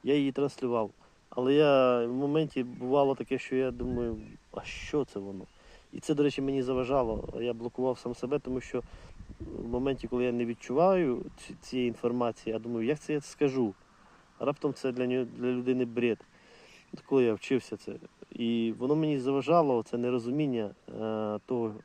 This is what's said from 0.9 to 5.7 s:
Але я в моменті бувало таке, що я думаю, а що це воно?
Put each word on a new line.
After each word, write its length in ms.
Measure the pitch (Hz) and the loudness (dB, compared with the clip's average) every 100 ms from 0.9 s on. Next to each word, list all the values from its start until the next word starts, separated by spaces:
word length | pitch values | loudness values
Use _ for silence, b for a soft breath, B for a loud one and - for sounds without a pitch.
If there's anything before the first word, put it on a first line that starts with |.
| - b b _ | -6 b b _
Але 240 | - 127 | -2 4
я 520 | 143 151 135 127 123 117 | 6 8 8 6 4 2
в 80 | |
моменті 500 | 127 143 151 156 - | 0 0 0 0 -2
бувало 520 | 123 120 123 139 139 135 | -4 -6 2 4 4 2
таке, 240 | 113 131 | -2 -4
що 160 | - 131 | -2 0
я 160 | 131 | 0
думаю, 500 | 120 123 123 120 110 107 110 _ | -2 -4 -2 -2 -6 -10 -18 _
а 120 | - | -12
що 420 | - - - 151 127 | -10 -12 -2 -2 -2
це 140 | 101 | -4
воно? 280 | 98 98 92 b b | -8 -10 -14 b b